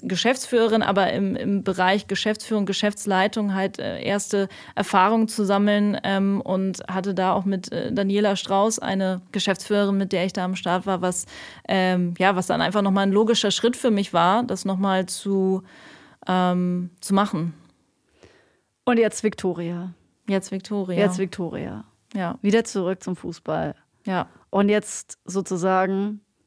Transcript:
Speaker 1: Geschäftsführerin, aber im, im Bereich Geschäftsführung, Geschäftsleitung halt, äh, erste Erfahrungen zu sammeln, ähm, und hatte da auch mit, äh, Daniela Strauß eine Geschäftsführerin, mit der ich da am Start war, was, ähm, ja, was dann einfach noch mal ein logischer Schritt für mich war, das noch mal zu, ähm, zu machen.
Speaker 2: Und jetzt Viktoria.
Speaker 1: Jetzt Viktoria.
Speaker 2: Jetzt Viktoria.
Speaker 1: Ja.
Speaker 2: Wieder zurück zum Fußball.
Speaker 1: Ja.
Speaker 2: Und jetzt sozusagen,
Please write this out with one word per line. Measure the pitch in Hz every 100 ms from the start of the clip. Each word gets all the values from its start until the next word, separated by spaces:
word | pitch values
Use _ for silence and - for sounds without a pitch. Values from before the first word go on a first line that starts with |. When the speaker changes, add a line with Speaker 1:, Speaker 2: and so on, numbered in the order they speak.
| -
Speaker 1:
Geschäftsführerin, | 185 226 254 - 240 226 220
aber | - 196 185
im, | 160 196 -
im | - 202 196
Bereich | 180 185 196 -
Geschäftsführung, | 196 214 214 - 214 196
Geschäftsleitung | 190 208 202 - 190 202 220 208
halt, | 190 190 -
äh, | 101 85
erste | - 202 - 202 190 - - -
Erfahrungen | 202 196 190 226 220
zu | -
sammeln, | 196 196 208 208 208 202 -
ähm, | 196 196 202
und | - 185 190 175 -
hatte | 185 185
da | 185 185
auch | 185
mit, | 190 190 -
äh, | 175 -
Daniela | 233 196 202 208 196
Strauß | - 196 214 226
eine | - 190 190 185 -
Geschäftsführerin, | 202 202 185 - 202 202 196
mit | 190
der | 185 185
ich |
da | 196 185
am | 185
Start | 180 180 196
war, | 185
was, | 180 180 - - - - -
ähm, | 190 185 185 175 175
ja, | 190 185
was | 180
dann | 165
einfach | 165 208
noch | 196
mal | 196
ein | 196
logischer | 196 220 226 208
Schritt | - 233 247
für | 254
mich | 202 196
war, | 170 170 214
das | - 190
noch | 196 190
mal | 196 190 185
zu, | - 202 196 190 190 185 - - - - - -
ähm, | 185 180 180 180 180 180 -
zu | -
machen. | 190 202 160 170 - _ _ _ _ _ _ - _ _ _ _ _ -
Speaker 2:
Und | 233
jetzt | 214 -
Viktoria. | 214 - 185 165 170 175 180 175 _ _ -
Speaker 1:
Jetzt | 196 185
Viktoria. | 190 - 208 185 175
Speaker 2:
Jetzt | 180 180
Viktoria. | 190 - 170 - - 214 - _ _
Speaker 1:
Ja. | 202 175 -
Speaker 2:
Wieder | 202 226 226
zurück | 202 180 185
zum | - 180
Fußball. | 175 165 - 156 160 - _ _ -
Speaker 1:
Ja. | 180 - - _
Speaker 2:
Und | 196 202
jetzt | 208 - - - - -
sozusagen, | 185 190 185 185 185 190 196 202 208 _ _